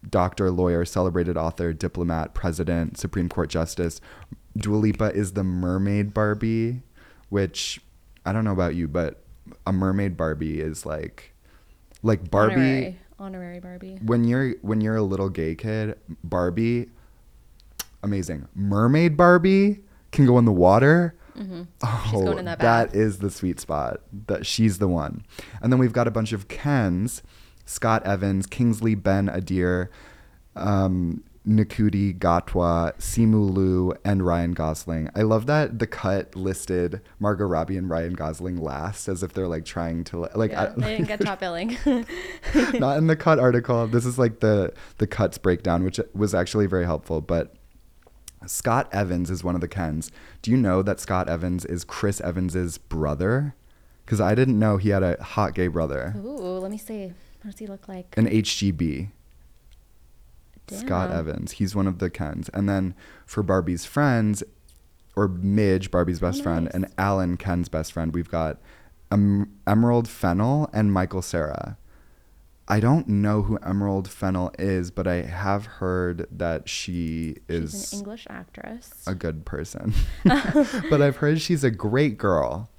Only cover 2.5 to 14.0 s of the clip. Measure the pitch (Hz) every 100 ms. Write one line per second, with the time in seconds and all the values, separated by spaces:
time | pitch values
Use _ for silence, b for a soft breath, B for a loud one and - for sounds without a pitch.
2.5 | 80 85 85 82 - 95 101 87 - 78
3.5 | 87 85 - 87 - B B B - -
4.5 | 107 107 104 107 101 107 98 101 98 92
5.5 | 90 90 92 98 101 101 104 107 104 113
6.5 | 113 113 123 - b b b b 98 95
7.5 | - - - _ - - - - 104 110
8.5 | 92 87 82 80 82 80 - - - -
9.5 | - - 95 95 98 101 82 80 76 80
10.5 | 78 78 76 - 78 78 - - _ b
11.5 | b b b _ - 110 104 87 98 107
12.5 | 120 131 131 131 180 - - 196 185 175
13.5 | 175 180 180 190 190